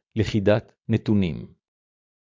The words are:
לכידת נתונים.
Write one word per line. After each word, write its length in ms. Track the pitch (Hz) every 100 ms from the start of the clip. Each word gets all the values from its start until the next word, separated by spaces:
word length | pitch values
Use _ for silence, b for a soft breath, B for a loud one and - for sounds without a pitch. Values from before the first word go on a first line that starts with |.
| _ 113
לכידת 580 | 101 110 98 104 - _ -
נתונים. 680 | 107 - 104 90 58 60 _ _ _ _ _ _ _